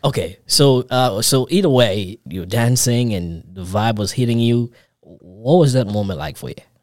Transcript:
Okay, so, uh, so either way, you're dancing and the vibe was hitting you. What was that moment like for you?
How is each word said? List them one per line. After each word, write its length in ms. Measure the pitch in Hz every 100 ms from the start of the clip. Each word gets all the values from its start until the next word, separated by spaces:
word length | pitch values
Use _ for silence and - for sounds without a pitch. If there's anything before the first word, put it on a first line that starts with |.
Okay, 340 | 135 120 85 - -
so, 400 | - 143 127 123
uh, 320 | 127 127 98
so 280 | - 135 127
either 180 | 185 180
way, 500 | 123 113 101 90 101 -
you're 180 | 90 87
dancing 680 | 117 120 127 123 120 120
and 280 | 98 85 82 -
the 120 | 92
vibe 320 | 90 104 113 107
was 160 | 101
hitting 260 | - 120 117
you. 320 | 117 117 120 _ _ _
What 540 | 76 80 87 98 117
was 180 | 180 147
that 140 | 127 101
moment 320 | 104 98 80
like 160 | - -
for 140 | -
you? 40 | - _ _